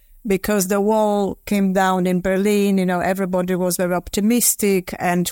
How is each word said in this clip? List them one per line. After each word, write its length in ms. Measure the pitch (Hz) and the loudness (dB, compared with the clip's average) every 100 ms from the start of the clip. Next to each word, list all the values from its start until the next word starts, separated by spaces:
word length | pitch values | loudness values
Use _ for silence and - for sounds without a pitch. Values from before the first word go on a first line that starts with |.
| _ - 220 | _ -14 -2
because 420 | 190 - 208 185 | -2 0 0 0
the 140 | 202 | 0
wall 560 | 202 220 214 208 196 - - | 2 2 2 0 -2 -6 -4
came 260 | 202 196 | 0 2
down 340 | 185 190 185 180 | 2 2 2 0
in 140 | 180 | 0
Berlin. 580 | 190 190 202 208 202 196 | 0 0 2 2 2 2
You 80 | 185 | 0
know, 140 | 180 | 0
everybody 560 | 180 196 185 185 180 180 | -2 -2 -2 -2 -2 -2
was 220 | 180 175 | -2 -2
very 160 | 180 | -2
optimistic, 1000 | 175 - - 208 240 - - 202 190 180 - | -2 -2 -2 0 2 0 0 0 0 -2 -6
and 320 | 180 175 175 | -2 0 -2